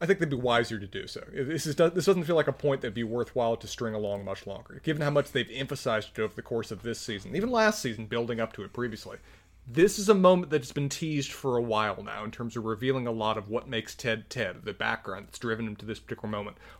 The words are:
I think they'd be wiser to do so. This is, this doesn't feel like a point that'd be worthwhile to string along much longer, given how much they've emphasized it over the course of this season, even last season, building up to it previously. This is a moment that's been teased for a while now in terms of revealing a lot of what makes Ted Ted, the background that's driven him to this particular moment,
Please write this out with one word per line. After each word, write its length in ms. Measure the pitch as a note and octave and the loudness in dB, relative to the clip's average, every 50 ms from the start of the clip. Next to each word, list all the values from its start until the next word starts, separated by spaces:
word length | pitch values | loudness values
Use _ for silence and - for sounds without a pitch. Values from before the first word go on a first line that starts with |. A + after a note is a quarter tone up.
I 40 | F3 | 0
think 140 | E3 G3 F#3+ | 2 2 2
they'd 100 | E3 D3 | 2 0
be 60 | C#3 | 0
wiser 420 | B2 B2 B2 A#2 A#2+ A#2+ - A2+ G#2 | 0 2 4 4 4 4 2 -2 -6
to 80 | G2 | -8
do 220 | G2 - G2 - - | -8 -10 -10 -10 -10
so. 160 | - A#2 - - | -12 -14 -14 -10
This 340 | - - C3+ C3 D#3+ E3+ - | -6 -6 -4 -2 -2 -2 -2
is, 120 | D#3+ C#3+ - | -2 4 6
this 260 | E3 E3+ E3+ F3+ C#3+ | 6 6 6 4 4
doesn't 200 | G3 F#3+ F3+ D#3+ | 4 4 4 4
feel 100 | D3+ F3 | 4 4
like 140 | D#3 C#3+ - | 4 4 4
a 40 | - | 0
point 280 | - - D3 C3+ C3+ | 0 2 0 2 2
that'd 120 | - B2 G2+ | 0 -4 -2
be 120 | A#2+ A#2 | -2 -2
worthwhile 500 | A2 A2+ A#2+ A2+ - - C3 A#2+ A2+ A2+ | -2 0 -2 -2 0 0 0 2 2 2
to 100 | A2 - | 0 -2
string 280 | G2+ - - B2 A2+ G#2+ | -8 -6 -4 -4 -2 -2
along 320 | G#2+ G#2+ G2+ G2+ G2+ G2+ | -2 -2 -2 -2 -4 -4
much 200 | F#2+ G2 - - | -6 -8 -8 -8
longer, 360 | G2+ G2 - - - - C3+ - | -10 -10 -12 -12 -16 -18 -6 -2
given 180 | D#3 D#3 D3+ | -2 0 0
how 80 | D3+ C#3+ | 0 2
much 220 | D3 D3 C3+ - | 4 4 2 2
they've 180 | - C3 A#2 - | 0 0 0 0
emphasized 600 | A2+ C3 C3+ C3 C#3+ - - B2+ A2+ A2 G#2+ - - | -2 -6 -6 -4 -6 -4 0 0 0 0 0 -4 -4
it 80 | - | -2
over 140 | A2 G#2+ - | -2 -2 -2
the 60 | - | -6
course 280 | - - A#2+ A#2 G#2+ - | -6 -4 -4 -4 -2 -4
of 140 | A2 F#2 G#2 | -8 -8 -6
this 160 | A#2 A2+ - | -6 -6 -6
season, 340 | - - G#2+ G2 - F#2+ - | -6 -6 -6 -6 -6 -6 -4
even 160 | - - - | -2 -2 0
last 320 | - A3+ A3 G#3+ G#3+ - | 2 4 4 4 4 2
season, 240 | - B2 A2 G#2+ A2 | -2 -4 -4 -4 -6
building 360 | G#2 A#2+ A#2 A#2+ A#2 A#2+ A2+ | -4 -2 -2 0 0 0 -2
up 100 | A2+ A2 - | -2 -2 -4
to 100 | - G2 | -8 -12
it 100 | F#2+ - | -8 -6
previously. 460 | A#2+ A#2+ A#2+ A2 G#2+ - G2 A2 - - - - - - _ - - - | -4 -4 -4 -4 -8 -12 -14 -14 -16 -16 -20 -20 -20 -20 _ -20 -20 -16
This 320 | B2 A#2 D#3 F3 G#3 - G#3+ | -4 4 6 6 6 6 4
is 120 | G3 G3+ | 4 6
a 40 | G#3+ | 6
moment 380 | F#3+ F#3 F3+ F#3 F3+ F3+ C#3+ | 8 10 8 8 8 6 2
that's 220 | D3+ D3+ B2+ - - | 0 -2 -2 -2 -2
been 160 | - C#3+ C#3 | -2 -2 -2
teased 420 | - - E3+ D#3+ D3+ C#3+ C3+ - | -2 -4 -4 -2 -2 -2 -2 -4
for 240 | - - - C3+ B2 | -6 -4 -2 0 2
a 60 | A#2+ | 2
while 420 | A#2+ A#2+ A2 G#2+ G#2+ G#2 F#2+ - G2+ | 2 2 2 2 2 2 0 -4 -6
now 220 | G#2+ G#2+ G#2 G#2+ | -8 -8 -6 -8
in 60 | A2 | -8
terms 260 | - - A#2+ A#2 A#2 A#2+ | -6 -6 -8 -6 -6 -4
of 80 | A2 | -4
revealing 420 | A2 A2 G2 B2 C3 C3+ C3 B2 A#2+ | -4 -4 0 0 0 0 2 0 -2
a 40 | |
lot 260 | A#2 A2+ G#2+ G#2+ A2 A2 | -2 0 0 0 0 0
of 100 | G2 G2+ | -2 -4
what 220 | A2 A#2+ - C3+ | -4 -4 -4 -2
makes 260 | B2 A2 A2 - - | -4 -4 -4 -6 -8
Ted 340 | - - A#2+ A2 A2 G#2+ - | -4 -2 -2 -2 -2 -4 -6
Ted, 340 | - C3 A2 F2+ F2+ A2 - | -4 -4 -2 -2 -4 -6 -8
the 80 | G#2+ F#2+ | -8 -6
background 540 | - A2+ A2+ A2+ - - G#2 F#2+ G2 G2+ - | -2 0 0 0 -2 -4 -8 -10 -10 -10 -14
that's 120 | - - | -12 -6
driven 260 | - A#2 A2 A2 A#2 | -4 -4 -2 -2 -2
him 120 | A2 G#2 - | -4 -6 -8
to 80 | G#2 | -8
this 120 | G#2+ A2 - | -10 -10 -10
particular 300 | - - A#2+ - - G#2+ | -10 -10 -10 -8 -6 -6
moment, 280 | G#2+ G#2 G2+ G#2 - - - - - | -6 -6 -6 -8 -12 -16 -20 -20 -20